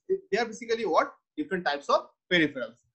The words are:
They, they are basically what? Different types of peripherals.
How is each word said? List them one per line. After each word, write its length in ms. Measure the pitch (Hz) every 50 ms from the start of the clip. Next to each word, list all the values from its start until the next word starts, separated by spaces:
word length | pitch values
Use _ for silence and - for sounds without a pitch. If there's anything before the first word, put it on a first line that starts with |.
| _ -
They, 80 | 190 190 - _
they 80 | 196 220
are 80 | 240
basically 400 | 214 214 - 240 226 226 226 226
what? 260 | 175 247 277 285 285 - _ _ _ _
Different 280 | - 147 - 196 180 175
types 240 | 147 143 143 - -
of 180 | 277 320 - - _ _ _ -
peripherals. 440 | 180 170 156 147 - 127 117 117 - _ _ _